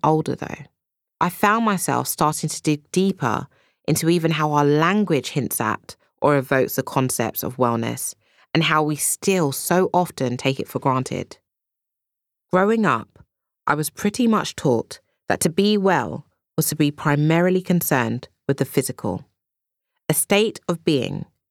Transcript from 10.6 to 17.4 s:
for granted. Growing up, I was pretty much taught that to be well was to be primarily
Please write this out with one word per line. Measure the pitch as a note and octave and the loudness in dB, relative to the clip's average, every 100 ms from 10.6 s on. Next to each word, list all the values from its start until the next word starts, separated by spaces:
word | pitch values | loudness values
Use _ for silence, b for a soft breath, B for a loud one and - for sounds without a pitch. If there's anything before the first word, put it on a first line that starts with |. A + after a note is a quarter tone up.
| - | -4
for | C3 | -4
granted. | C#3 C3 B2+ F#2 - - _ _ _ _ _ _ _ _ _ _ _ | 0 0 -2 -6 -10 -14 _ _ _ _ _ _ _ _ _ _ _
Growing | F#3 G3+ A3+ F#3+ | 2 2 2 2
up, | A2+ - _ _ _ _ _ - | 0 -2 _ _ _ _ _ -2
I | D3 | -2
was | D#3 | -2
pretty | - G#3 G#3 A#3 | -4 -4 0 2
much | G#3+ - - | 2 -2 -2
taught | D3+ A#2 - - _ _ - | 0 0 -2 -12 _ _ -4
that | F3 | 0
to | F3 | 0
be | E3 G3+ G#3 | 2 2 2
well | F#3+ E3 G2 C3+ - _ _ - | 2 2 0 -8 -14 _ _ -4
was | - | -2
to | D#3 | 0
be | D3 | 0
primarily | D3 D#3 C#3+ D3+ E3 | 0 0 2 2 2